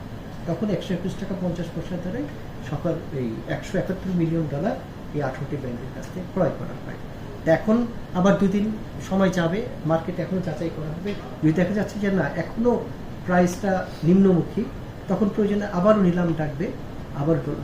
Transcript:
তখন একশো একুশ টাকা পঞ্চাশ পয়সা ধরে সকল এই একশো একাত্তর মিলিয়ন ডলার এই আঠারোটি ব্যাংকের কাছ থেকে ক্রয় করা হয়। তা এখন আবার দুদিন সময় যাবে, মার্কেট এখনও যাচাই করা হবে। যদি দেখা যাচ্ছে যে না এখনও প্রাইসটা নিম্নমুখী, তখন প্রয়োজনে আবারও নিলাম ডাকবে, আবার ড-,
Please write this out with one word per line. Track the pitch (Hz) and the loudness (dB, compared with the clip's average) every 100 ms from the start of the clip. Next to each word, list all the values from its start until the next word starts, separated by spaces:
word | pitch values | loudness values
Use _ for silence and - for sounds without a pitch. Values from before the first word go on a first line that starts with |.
| - - - - - | -12 -12 -12 -8 -6
তখন | 165 208 175 | -2 -2 -2
একশো | - 175 | -2 -4
একুশ | 190 - | -4 -4
টাকা | 196 180 | -6 -4
পঞ্চাশ | 180 160 170 | -2 -2 -6
পয়সা | 170 - 180 | -6 -6 -6
ধরে | 180 233 294 - - - - | -4 -6 -6 -8 -12 -10 -8
সকল | 147 170 151 - 139 | -4 -2 -2 -4 -4
এই | 120 113 - | -4 -4 -6
একশো | 156 - 185 | -6 -2 -2
একাত্তর | - 185 190 180 | -2 -4 -2 0
মিলিয়ন | 160 165 151 | 2 0 0
ডলার | 143 196 262 - - - | -2 -2 -2 -8 -12 -6
এই | 147 131 | -4 -2
আঠারোটি | - 139 139 | -4 -6 -4
ব্যাংকের | 127 117 - | -6 -6 -8
কাছ | - - | -10 -8
থেকে | 185 180 | -8 -4
ক্রয় | 190 165 - | 2 2 0
করা | - - | -6 -8
হয়। | - - - - - - | -8 -8 -10 -10 -10 -2
তা | 160 160 | 4 4
এখন | - 233 233 - - 180 | 4 2 2 -4 -4 4
আবার | 190 185 | 4 6
দুদিন | 196 208 220 214 - - - | 4 2 0 -2 -8 -10 -2
সময় | 190 190 180 | 2 4 4
যাবে, | 160 196 240 - 156 | 2 0 -4 -4 0
মার্কেট | 160 170 175 | 0 0 -4
এখনও | - 185 165 | -2 -2 -2
যাচাই | 151 165 147 | -4 -4 -4
করা | 156 165 | -6 -6
হবে। | 196 202 - - | -6 -6 -8 2
যদি | 156 165 | 4 4
দেখা | 185 208 | 2 2
যাচ্ছে | 185 208 | -2 0
যে | 202 190 | 2 2
না | 151 170 | 2 -2
এখনও | 156 - 240 226 - - - - - | -4 2 4 2 0 -8 -10 -8 2
প্রাইসটা | 180 175 - 196 185 - - 156 | 4 4 2 0 0 -2 0 6
নিম্নমুখী, | 190 196 170 139 - 247 - - - - | 8 8 6 2 -2 -4 -6 -10 -10 -4
তখন | 185 208 | 0 2
প্রয়োজনে | - 196 202 - 175 | 2 2 2 0 4
আবারও | 196 214 180 | 6 8 6
নিলাম | 175 170 156 | 4 2 0
ডাকবে, | 147 135 208 - - - - - | -2 -2 -4 -6 -10 -10 -10 -2
আবার | 143 156 | 2 2
ড-, | 143 - | 0 -4